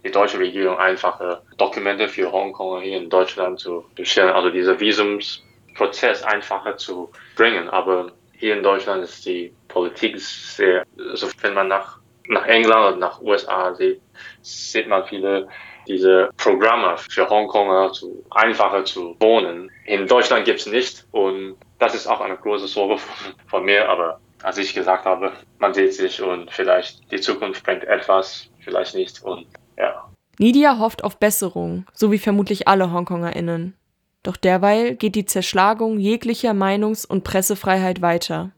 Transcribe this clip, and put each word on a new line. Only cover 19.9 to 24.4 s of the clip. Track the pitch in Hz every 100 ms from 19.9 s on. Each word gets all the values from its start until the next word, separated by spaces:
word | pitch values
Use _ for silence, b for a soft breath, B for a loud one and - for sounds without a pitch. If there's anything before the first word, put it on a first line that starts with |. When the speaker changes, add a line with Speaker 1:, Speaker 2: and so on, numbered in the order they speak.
| 101 95
Speaker 1:
Deutschland | 123 113 120
gibt's | 104 - 107
nicht | 117 127 - _
und | 110 95 95 95 95 _ _
das | 117 110
ist | -
auch | 107
eine | 104 92
große | 107 104 95
Sorge | 107 101 101
von, | - - 98 - _
von | 98
mir, | 95 101 107
aber | 90 85 80 _ _